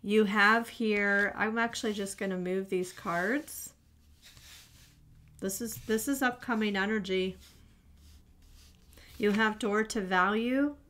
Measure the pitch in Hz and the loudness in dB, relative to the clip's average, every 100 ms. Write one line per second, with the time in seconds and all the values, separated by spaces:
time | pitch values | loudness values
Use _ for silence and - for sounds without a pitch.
0 | 196 214 208 214 202 226 233 - 220 208 | 2 4 4 4 6 4 0 -2 0 2
1 | 202 202 202 - 208 226 233 233 220 208 | 2 2 2 0 -2 0 -2 -2 -4 -4
2 | 196 - 190 185 180 190 190 185 180 - | -6 -4 -4 -2 -2 -2 -2 -2 -2 -6
3 | 202 170 185 277 311 - - - _ _ | -4 -2 0 -2 -4 -14 -16 -18 _ _
4 | - - - - - - - - - - | -20 -20 -20 -20 -20 -20 -20 -20 -20 -20
5 | - - - - 190 196 233 - - 220 | -20 -20 -20 -8 -8 -6 -8 -8 -2 -2
6 | 220 277 254 247 - 226 214 196 196 220 | 0 0 0 -2 -4 -2 0 0 0 -2
7 | 185 185 185 185 - - - - - - | 0 -2 -2 -6 -18 -20 -20 -20 -20 -20
8 | - - - - - - - - - - | -20 -20 -20 -20 -20 -20 -20 -20 -20 -20
9 | - - 208 202 220 214 214 208 220 226 | -20 0 2 4 2 2 0 0 0 -2
10 | 185 185 185 214 240 262 294 285 | 0 2 4 2 0 2 2 -2